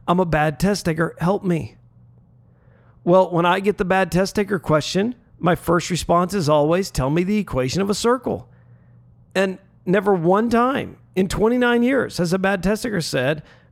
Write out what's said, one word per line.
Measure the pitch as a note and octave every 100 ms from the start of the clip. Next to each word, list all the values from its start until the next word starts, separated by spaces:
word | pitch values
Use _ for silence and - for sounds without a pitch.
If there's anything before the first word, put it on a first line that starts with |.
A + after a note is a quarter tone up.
| -
"I'm | F3
a |
bad | F3+ D#3 D3+ D3+
test | F#3 G3+
taker. | - D#3+ E3 -
Help | E3 G3+
me." | G3 E3 B2 - _ _ - - _ _ _ _ _ _ _ _
Well, | - F#3 F#3
when | F3
I | F3 F#3+
get | G3 G3
the |
bad | F#3+ F#3 F#3
test | F3 F#3+ -
taker | G3+ G3
question, | - D#3 - F3+ G#3+ B3 _ -
my | E3+ E3+
first | - E3+ -
response | F3 - E3+ F3+
is | G3+ D3
always, | D3+ D3 F3 G3
"Tell | - C3
me | D#3
the | F#3 G#3+
equation | G3 C3 C3 D3+
of | G3
a |
circle." | G3+ A#3 B3+ B3 G3+ - - - - _ - - - -
And | F#3 F#3+ F#3 _ _
never | - F#3+ G3+
one | F#3+ D#3+ G3 A#3
time | A#3 B3 C4+ F2+ - - -
in | F#3+
twenty-nine | - G#3+ B3 B3 A#3+
years | A#3+ C4+ - -
has | F3
a | F#3+
bad | F#3+ G3
test | F3+ G#3+
taker | B3 G3+
said, | D3 C#3 B2+ D3+ - - _